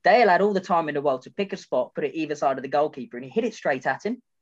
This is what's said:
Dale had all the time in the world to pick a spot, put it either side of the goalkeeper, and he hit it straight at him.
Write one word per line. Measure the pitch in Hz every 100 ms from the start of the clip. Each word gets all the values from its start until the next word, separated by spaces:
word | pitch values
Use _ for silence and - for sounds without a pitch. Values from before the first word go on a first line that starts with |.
Dale | 170 233 214
had | 175
all | 202
the | 190
time | 180 170 156
in |
the | 143
world | 143 131
to | -
pick | - 196
a | 190
spot, | - 131 120
put | -
it | 143
either | 160 151
side | 147 143 131
of |
the | 131
goalkeeper, | 147 151 139 117 120
and |
he | 131
hit | 220
it | 233
straight | - 165 135 143
at | 131
him. | 208 247 _ _